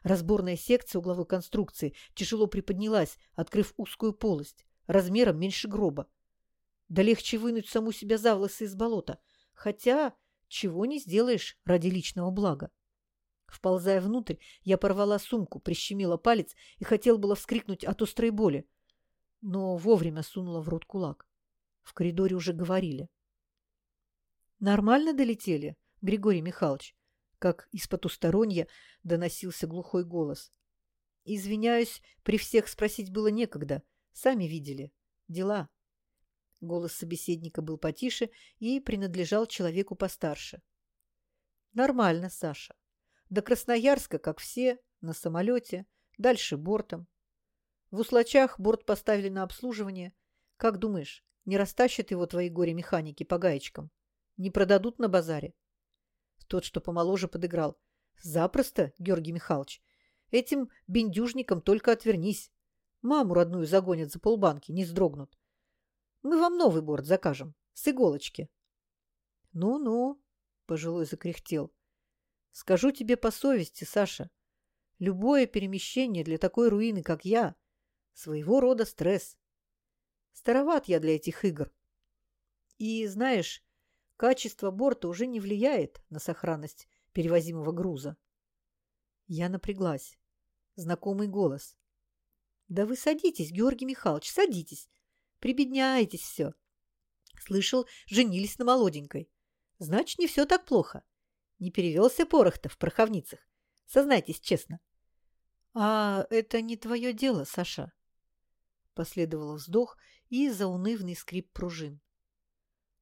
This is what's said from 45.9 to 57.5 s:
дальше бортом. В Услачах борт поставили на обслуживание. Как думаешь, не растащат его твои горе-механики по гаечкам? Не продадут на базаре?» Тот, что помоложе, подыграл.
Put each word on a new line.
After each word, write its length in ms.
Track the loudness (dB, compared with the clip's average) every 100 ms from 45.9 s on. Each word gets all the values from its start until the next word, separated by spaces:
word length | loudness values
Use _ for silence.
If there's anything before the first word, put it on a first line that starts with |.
| _ _ 0
дальше 400 | 2 2 0 -6
бортом. 500 | -4 -4 -4 -12 -14 _ _ _ _ _ _ _ _
В 80 | -6
Услачах 600 | 2 4 6 6 4 2
борт 260 | 0 0 0
поставили 440 | -2 0 0 0
на 140 | -4
обслуживание. 720 | -6 -8 -8 -6 -8 -8 -14 -16 _ _ _ -2
Как 220 | 0 0
думаешь, 440 | -2 -4 -6 -12 _ _ -2
не 120 | 0
растащат 540 | 2 2 2 2 -4
его 140 | -2 -2
твои 240 | -2 -2
горе-механики 720 | 0 0 -2 -2 -4 -4 -8
по 140 | -4 0
гаечкам? 540 | 0 0 -6 -14 -16 _ _ _ _ -8
Не 120 | -2
продадут 500 | 2 6 6 4 -2
на 100 | 2
базаре?» 440 | 2 2 -4 -6 -14 _ _ _ _ _ _ _ _ -4
Тот, 180 | -4 -2
что 160 | -6
помоложе, 460 | -4 0 0 0 -2
подыграл. 520 | -4 -4